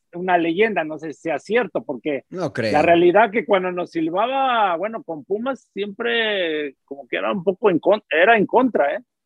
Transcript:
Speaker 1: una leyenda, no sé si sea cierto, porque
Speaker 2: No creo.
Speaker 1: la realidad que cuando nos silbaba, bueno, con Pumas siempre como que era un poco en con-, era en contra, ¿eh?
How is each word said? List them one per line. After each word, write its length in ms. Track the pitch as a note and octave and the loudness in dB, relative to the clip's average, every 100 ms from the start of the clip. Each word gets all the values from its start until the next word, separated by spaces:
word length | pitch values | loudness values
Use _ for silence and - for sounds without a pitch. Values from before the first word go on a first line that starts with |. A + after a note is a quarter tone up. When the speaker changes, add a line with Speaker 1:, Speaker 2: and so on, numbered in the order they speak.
| _ | _
Speaker 1:
una 240 | F3 F#3 F3+ | -8 0 2
leyenda, 480 | E3+ E3 A3 F#3 D#3 | 2 0 0 0 -6
no 120 | D#3 | -8
sé 140 | D#3+ | -12
si 100 | C3+ | -10
sea 140 | D#3+ C#3+ | -6 -6
cierto, 460 | - A3+ G3+ D#3+ | -2 -2 -2 -6
porque 400 | A#2+ B2+ D#3 C3+ - | -6 -8 -6 -6 -8
Speaker 2:
No 240 | F3 D#3+ | -8 -6
creo. 180 | - A2 | -4 0
Speaker 1:
la 100 | D3 | 2
realidad 480 | E3 E3+ F3 F3+ A3+ | 4 4 6 6 4
que 140 | A3 G#3 | 0 0
cuando 240 | G3 F#3 | 0 0
nos 220 | F3+ E3+ | -6 -6
silbaba, 840 | E3+ D#3+ F3+ A#3+ C4+ C4+ A#3+ G3+ E3 | -4 -4 -2 -2 0 0 0 0 -2
bueno, 260 | G#3 A3+ | -6 -8
con 220 | D3+ D#3 C3 | -10 -10 -6
Pumas 420 | G3+ B3+ C4 _ | -6 -6 -8 _
siempre 1040 | - G3+ G3 A#3 A#3 A3 G3+ E3+ D3+ D3 - - | -10 -10 -6 -4 -2 -2 -2 -2 -4 -6 -10 -18
como 200 | C#3 B2+ | -16 -8
que 100 | F3 | -4
era 140 | G3+ | -2
un 100 | G#3+ | -2
poco 260 | F3 F3+ G#3+ | -2 0 2
en 100 | E3 | 2
con-, 220 | D#3+ G#3+ - | 2 2 2
era 280 | D3+ G3 A#3 | 4 6 4
en 80 | F3 | 4
contra, 500 | A3 B3+ E3+ C#3+ F#3 | 2 2 2 0 -2
¿eh? 40 | - _ | -10 _